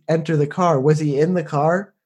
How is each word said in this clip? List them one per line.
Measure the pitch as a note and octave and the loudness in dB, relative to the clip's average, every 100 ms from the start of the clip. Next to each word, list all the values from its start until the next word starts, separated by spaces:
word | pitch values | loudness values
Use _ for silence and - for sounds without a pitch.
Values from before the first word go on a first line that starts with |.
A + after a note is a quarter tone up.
| - | -4
enter | E3 D#3 D#3 | -2 0 0
the | D3 | 0
car? | F#3 F3 C#3+ | 0 2 2
Was | C#3+ D#3 | 2 0
he | D3+ C#3 | 0 0
in | E3 | 0
the | F3+ | 0
car | D3+ D3 D#3 F#3 G#3 _ | -2 -2 0 0 -4 _